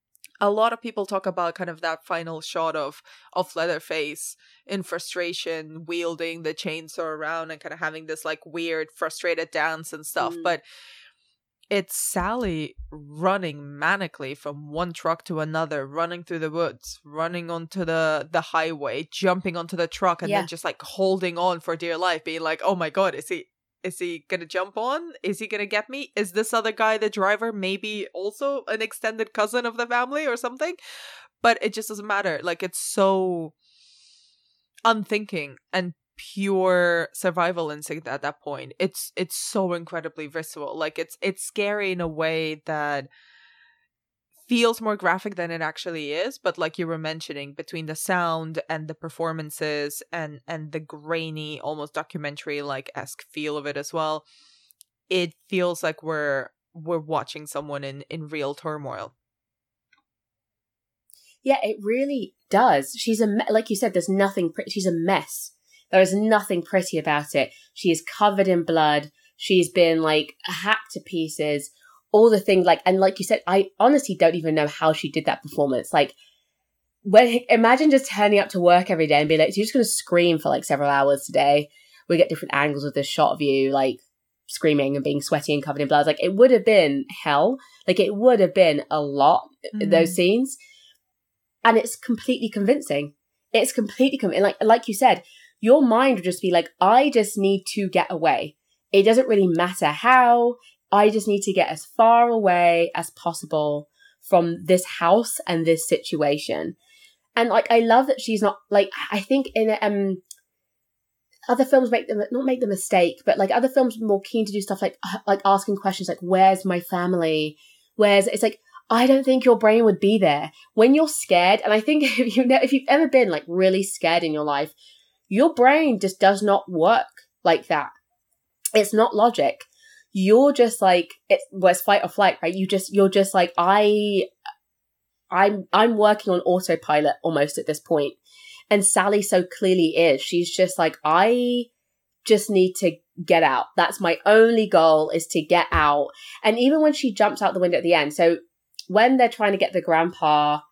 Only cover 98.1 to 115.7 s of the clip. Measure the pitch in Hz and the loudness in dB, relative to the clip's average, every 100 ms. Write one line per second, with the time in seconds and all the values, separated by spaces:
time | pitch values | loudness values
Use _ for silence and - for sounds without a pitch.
98.1 | 175 160 135 151 - _ _ _ 196 196 | 0 0 0 -2 -12 _ _ _ 4 6
99.1 | 226 262 208 185 165 175 185 151 151 233 | 4 4 4 4 2 0 0 -2 0 4
100.1 | 254 240 240 240 240 _ _ _ 202 214 | 6 6 4 2 -2 _ _ _ 4 4
101.1 | 214 214 202 202 190 - 156 - - 226 | 2 0 -2 0 0 -2 -4 -4 2 6
102.1 | 233 240 226 196 175 175 170 170 - 165 | 6 4 2 2 4 4 4 0 -2 -10
103.1 | - 175 165 156 156 151 147 151 _ _ | -8 -8 -8 -4 -2 -2 -4 -8 _ _
104.1 | _ - 185 170 170 170 185 - - 170 | _ 0 2 2 -2 0 0 0 -2 2
105.1 | 202 233 - - 170 165 160 - 170 - | 2 2 -6 -4 -2 0 0 0 -2 -2
106.1 | 160 147 147 - 76 165 175 _ _ _ | -4 -2 -2 -4 -6 -8 -12 _ _ _
107.1 | _ _ - 233 214 - 233 226 226 269 | _ _ -2 2 2 2 2 4 4 2
108.1 | 262 - 214 202 - _ 202 196 - - | -2 -4 -2 -2 -4 _ 0 0 -4 -8
109.1 | 208 196 269 262 - 220 214 208 202 196 | -6 -2 -2 0 -2 0 0 -2 0 -2
110.1 | 185 - - _ _ _ _ _ _ _ | -4 -10 -20 _ _ _ _ _ _ _
111.1 | _ _ _ - 247 262 262 247 233 - | _ _ _ -2 -2 4 4 4 0 -2
112.1 | 208 208 240 262 254 233 190 - 190 175 | -4 -4 -4 -2 -2 -2 -4 0 2 2
113.1 | - - - 190 - 254 269 254 220 220 | 0 0 0 2 2 2 2 0 0 0
114.1 | 196 - 226 214 208 196 190 - - 190 | 0 0 -4 -2 -4 -6 -4 -4 -6 -10
115.1 | 208 - 196 196 196 196 | -6 -2 0 2 2 0